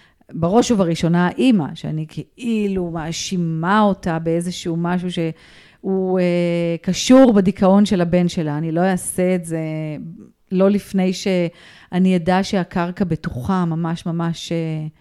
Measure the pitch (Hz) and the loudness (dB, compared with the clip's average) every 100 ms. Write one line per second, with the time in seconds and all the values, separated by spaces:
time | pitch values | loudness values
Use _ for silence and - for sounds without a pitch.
0 | _ _ _ 165 165 220 240 214 170 165 | _ _ _ -4 2 2 2 2 2 0
1 | 170 170 180 - 262 214 139 160 151 156 | 0 2 0 2 2 2 0 -6 -8 -8
2 | 156 156 - - 233 220 202 185 175 165 | -8 -12 -14 -10 -4 -2 -2 -2 -4 -6
3 | 156 165 - 185 165 160 170 214 208 190 | -8 -8 -6 -4 -4 -4 0 2 2 0
4 | 185 165 165 165 175 175 180 165 170 180 | -4 -4 -2 -2 -2 -6 -6 -4 -2 -2
5 | 180 175 165 160 - - - _ 190 190 | -4 -4 -6 -6 -18 -20 -20 _ -4 -2
6 | 185 185 180 175 175 170 170 165 - 175 | 0 0 2 2 0 0 -2 -4 -4 -4
7 | - 262 254 208 190 - 185 202 208 185 | 6 8 8 6 2 4 4 6 4 2
8 | 170 180 175 - 151 147 165 165 185 185 | 2 2 2 0 -4 -2 -2 0 0 0
9 | - - 180 185 170 160 156 156 156 151 | -4 -2 0 0 -4 -6 -6 -6 -8 -8
10 | 165 196 - _ - 185 196 202 - 190 | -12 -16 -20 _ -6 2 4 2 -2 -2
11 | 185 180 202 180 170 - - - - 180 | 0 -2 -2 0 -2 -6 -20 -20 -6 0
12 | 185 180 165 185 196 196 175 185 175 180 | 2 2 2 0 0 -2 -2 -2 -4 -2
13 | 185 160 175 123 156 185 170 160 170 165 | -4 -2 -6 -8 -2 0 0 -2 -4 -4
14 | 175 170 170 160 - 165 160 156 156 _ | -6 -4 -4 -6 -6 -6 -4 -6 -8 _